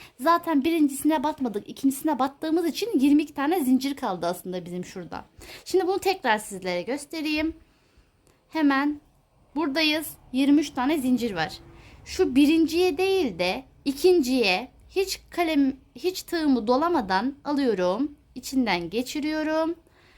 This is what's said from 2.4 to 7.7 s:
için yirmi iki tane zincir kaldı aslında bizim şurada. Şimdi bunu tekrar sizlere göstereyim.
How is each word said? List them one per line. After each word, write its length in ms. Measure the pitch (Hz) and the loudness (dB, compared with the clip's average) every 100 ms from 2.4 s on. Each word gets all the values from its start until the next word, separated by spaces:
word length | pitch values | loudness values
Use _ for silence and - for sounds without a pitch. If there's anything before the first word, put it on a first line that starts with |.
| 320 330 339 | -2 0 0
için 340 | - 440 359 | -2 -2 2
yirmi 240 | 277 294 | 6 4
iki 100 | 294 | 2
tane 300 | - 277 370 | -2 0 0
zincir 320 | 254 254 269 277 | 2 2 0 -4
kaldı 320 | 233 185 170 | -4 -2 -2
aslında 380 | 180 185 180 175 | -4 -6 -8 -8
bizim 200 | 175 170 | -10 -10
şurada. 400 | 185 165 - - _ - - - | -12 -12 -14 -16 _ -20 -20 -2
Şimdi 220 | 370 359 | 0 2
bunu 120 | 381 | 0
tekrar 380 | 392 370 254 214 | 0 -2 0 -2
sizlere 440 | - 196 185 180 | -2 -10 -6 -4
göstereyim. 760 | 175 285 - 330 311 302 311 320 _ | -4 -8 -8 -8 -4 -2 -4 -6 _